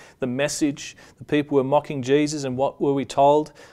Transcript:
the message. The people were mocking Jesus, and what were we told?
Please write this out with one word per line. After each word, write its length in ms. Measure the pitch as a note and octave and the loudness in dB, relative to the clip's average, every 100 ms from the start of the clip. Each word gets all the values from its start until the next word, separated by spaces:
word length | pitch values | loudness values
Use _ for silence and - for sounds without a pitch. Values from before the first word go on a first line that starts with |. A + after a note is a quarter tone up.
| - - | -20 -8
the 80 | B2+ | -6
message. 680 | B2+ C#3+ - D3+ C#3+ - - - - | -2 -4 0 -2 -2 -12 -20 -20 -18
The 60 | |
people 320 | - D3 D3 C#3 | -4 -2 0 0
were 80 | |
mocking 360 | C3 D3 D3 C#3+ | 2 0 0 -8
Jesus, 440 | A#2+ C#3+ D3+ D3+ | 0 2 2 -2
and 120 | C3+ B2 | -6 -2
what 240 | C#3 - | -4 -2
were 140 | D3 | -2
we 100 | C#3 | -2
told? 480 | B2 - C#3+ D3+ D3+ - - | -2 2 4 4 0 -12 -20